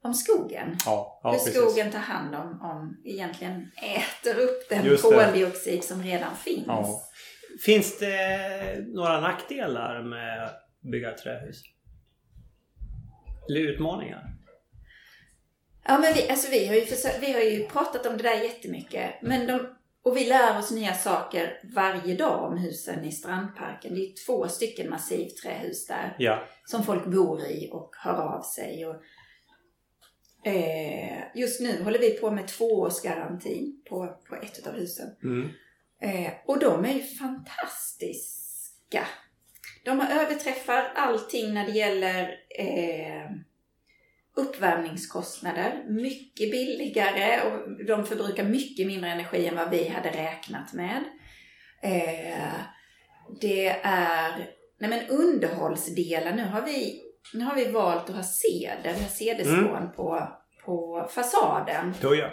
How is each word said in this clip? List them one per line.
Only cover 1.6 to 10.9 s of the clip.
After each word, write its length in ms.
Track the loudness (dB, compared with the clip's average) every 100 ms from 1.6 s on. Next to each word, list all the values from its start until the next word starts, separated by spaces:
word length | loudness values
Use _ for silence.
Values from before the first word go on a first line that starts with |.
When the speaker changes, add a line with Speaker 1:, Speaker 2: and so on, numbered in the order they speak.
| 6 6 0
Speaker 1:
tar 80 | -2
hand 360 | -4 -4 -4 -6
om, 260 | -8 -10
om 400 | -8 -8 -10 -12 -10
egentligen 640 | -8 -8 -8 -8 -8 -10 -10 -4 -2
äter 420 | -2 -2 0 4
upp 300 | 2 2 0
den 160 | 2 8
Speaker 2:
Just 240 | 10 12
det. 60 | 12 10
Speaker 1:
koldioxid 580 | 6 4 0 -2 -2
som 200 | -2 -6
redan 320 | -2 -2 -2 -6
finns. 280 | -4 -4 0
Speaker 2:
Ja. 340 | 0 0 -4 -10 -18 -20 -20 -20 -4 6
Finns 340 | 6 6 -2
det 880 | -2 0 0 0 -2 -4 -6 -6 -6
några 340 | -2 2 4
nackdelar 840 | 2 -2 -6 -4 -2 -2 -4 -4
med 400 | -6 -8 -6 -6
att 260 | -8 -10 _ _ -6